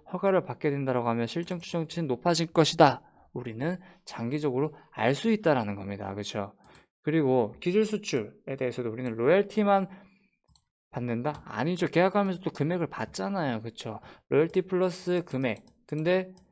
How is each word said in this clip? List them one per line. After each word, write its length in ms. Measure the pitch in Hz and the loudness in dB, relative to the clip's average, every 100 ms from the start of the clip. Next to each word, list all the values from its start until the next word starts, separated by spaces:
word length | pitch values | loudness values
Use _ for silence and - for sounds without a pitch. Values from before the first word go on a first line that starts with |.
| - | -12
허가를 320 | 180 196 190 185 | -2 2 2 0
받게 240 | 123 151 | -2 -2
된다라고 400 | 139 135 123 117 | 0 0 0 2
하면 160 | 117 117 | 0 -2
실적 340 | 170 170 180 | -4 -6 -8
추정치는 480 | - 170 160 - 160 | -6 -4 -4 -4 -2
높아질 460 | 123 175 165 165 | 0 2 2 2
것이다. 480 | - 156 160 151 123 - _ _ | 4 4 8 8 6 -6 _ _
우리는 440 | - 123 113 147 180 - - - | -10 -10 -6 -4 -6 -10 -20 -16
장기적으로 720 | - 117 147 147 127 151 151 - | -8 -4 -2 0 0 -2 -4 -16
알 240 | - 110 143 | 0 2 2
수 160 | 226 | 2
있다라는 440 | 214 190 139 104 101 | 2 4 2 0 -4
겁니다. 380 | 98 101 98 | -8 -8 -8
그쵸? 400 | 98 101 110 101 - - - _ _ | -8 -6 -6 -6 -10 -20 -20 _ _
그리고 540 | - 160 139 127 107 - | -2 2 4 4 2 -2
기술 240 | 175 190 | 0 2
수출에 720 | 214 214 208 139 101 - - 135 | 0 -2 -2 -2 -2 -8 -12 -4
대해서도 340 | 131 151 120 | -4 -4 -6
우리는 200 | 113 127 | -4 -4
로열티만 800 | 110 120 185 202 - 202 196 190 - - _ _ _ _ _ _ _ _ | 0 4 4 2 0 2 2 2 -8 -20 _ _ _ _ _ _ _ _
받는다? 500 | - 120 117 135 147 - | -8 -4 -2 -4 -6 -8
아니죠. 420 | 107 143 175 175 | -4 -2 0 0
계약하면서 540 | 160 185 202 196 175 | 2 2 2 0 -2
또 100 | 165 | -6
금액을 340 | - 143 180 160 | -4 -2 -2 -4
받잖아요. 800 | - 110 - 190 196 147 117 | -6 -8 -6 -4 -2 -2 -4
그쵸? 360 | 113 - 120 107 - - _ | -8 -10 -10 -12 -14 -20 _
로열티 320 | 135 160 190 | 2 2 0
플러스 600 | 185 185 185 175 - 180 170 | -2 0 0 -2 -2 -2 -2
금액. 400 | 131 131 104 - _ _ | -2 -2 -4 -10 _ _
근데 440 | 147 156 185 185 - _ | -4 2 0 0 -10 _